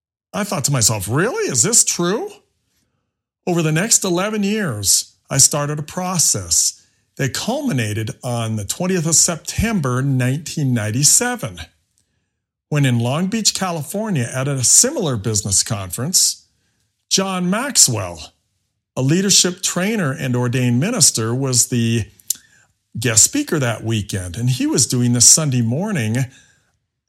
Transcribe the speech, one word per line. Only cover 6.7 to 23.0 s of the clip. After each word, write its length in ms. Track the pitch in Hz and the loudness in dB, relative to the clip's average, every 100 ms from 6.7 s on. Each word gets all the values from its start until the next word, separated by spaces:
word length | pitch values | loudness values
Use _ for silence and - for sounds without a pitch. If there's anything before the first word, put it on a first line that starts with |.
| - _ _ _ - | -4 _ _ _ -4
that 160 | 135 | -4
culminated 760 | - - 277 285 135 107 107 107 - | -2 -4 -2 -2 -2 -2 -4 -6 -8
on 320 | 127 120 113 110 | -6 -4 -4 -4
the 80 | |
twentieth 440 | 101 - 180 185 165 | -6 -4 -2 0 2
of 80 | 165 | 2
September, 880 | - 160 - - 214 208 135 123 | 2 -2 -6 -2 0 0 0 0
nineteen 720 | 139 131 123 143 156 - 139 | 0 2 0 -2 -4 -2 0
ninety-seven, 840 | 120 107 120 147 - 240 247 104 87 - _ _ _ _ _ _ _ _ _ - | 0 0 0 2 2 0 -4 -8 -12 -18 _ _ _ _ _ _ _ _ _ -4
when 160 | 147 139 | 0 2
in 140 | 120 | 2
Long 280 | 120 147 190 | 0 0 -2
Beach, 260 | 226 208 | 0 -2
California, 760 | - 190 170 143 196 220 160 117 | 0 -4 -4 -6 -6 -2 -2 -2
at 160 | 131 139 | -2 -2
a 160 | 139 | 0
similar 540 | 120 - 240 320 170 117 | 2 4 4 0 -2 -2
business 440 | 110 104 104 95 | -2 -2 0 0
conference, 840 | - 101 95 - 143 185 - - _ _ _ _ _ _ - | 0 -4 -6 -6 -2 0 0 -2 _ _ _ _ _ _ -2
John 400 | - 190 185 180 | 0 0 -2 0
Maxwell, 840 | 208 277 - - 107 90 85 - _ _ _ _ _ _ - | -2 -2 2 2 2 -4 -10 -16 _ _ _ _ _ _ -2
a 40 | |
leadership 600 | 131 175 196 - 185 180 | 0 2 4 4 2 -2
trainer 520 | - 175 190 226 147 | -6 -2 -2 0 -2
and 240 | 131 139 123 | -2 -2 0
ordained 420 | 123 127 123 120 | 0 2 2 2
minister, 560 | 185 247 - - 113 127 | 2 2 2 2 -2 -2
was 320 | 135 123 - | 0 0 2
the 380 | 123 113 117 101 _ - - _ _ _ _ _ | 2 2 0 -2 _ -10 -10 _ _ _ _ _
guest 280 | 113 | -4